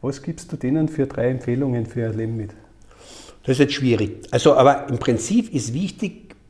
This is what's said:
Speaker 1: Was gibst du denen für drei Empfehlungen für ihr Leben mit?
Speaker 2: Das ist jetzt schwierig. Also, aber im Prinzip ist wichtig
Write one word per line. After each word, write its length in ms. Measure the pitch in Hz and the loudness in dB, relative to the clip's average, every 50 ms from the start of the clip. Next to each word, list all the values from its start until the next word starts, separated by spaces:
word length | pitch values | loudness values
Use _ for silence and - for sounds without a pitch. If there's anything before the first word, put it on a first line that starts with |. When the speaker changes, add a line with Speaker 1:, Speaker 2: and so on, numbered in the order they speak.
Speaker 1:
Was 200 | - 131 139 - | -4 -6 -6 -6
gibst 300 | - - 160 - - - | -8 -10 -10 -10 -10 -12
du 60 | - | -10
denen 320 | 156 - 123 139 160 156 151 | -6 -2 0 2 2 0 0
für 180 | 156 - 135 | 0 -2 -2
drei 220 | 135 - - 117 123 | -2 -2 -2 0 0
Empfehlungen 560 | 131 127 123 - 120 127 143 135 123 120 113 | 0 -2 -2 -2 -2 0 0 0 0 -2 -4
für 160 | 113 - 120 | -4 -4 -4
ihr 80 | 117 113 | -4 -2
Leben 260 | 107 110 113 113 113 | -2 -4 -4 -4 -4
mit? 140 | 110 107 104 - - - _ - _ - - - - - - - - - - - - - | -6 -8 -10 -12 -18 -20 _ -20 _ -20 -20 -20 -20 -20 -20 -20 -20 -20 -20 -20 -10 -2
Speaker 2:
Das 100 | - 131 | -2 4
ist 60 | 127 | 4
jetzt 140 | 143 - - | 4 2 2
schwierig. 540 | - 131 131 117 107 107 104 - - - - | -2 2 2 2 2 0 -4 -6 -12 -14 -4
Also, 220 | - 123 - 156 139 | -4 4 6 6 6
aber 340 | 131 127 139 135 - - - | 8 8 6 6 4 0 -6
im 80 | 123 | -6
Prinzip 560 | 117 - - 120 107 - - 196 240 220 - - | -4 0 0 -2 -2 -2 0 0 0 0 0 -4
ist 200 | 139 107 113 117 | -4 -4 -4 -4
wichtig 640 | 147 196 190 - - 226 185 - - - - - _ _ - | -4 -4 -6 -6 -6 -8 -8 -8 -10 -20 -20 -20 _ _ -20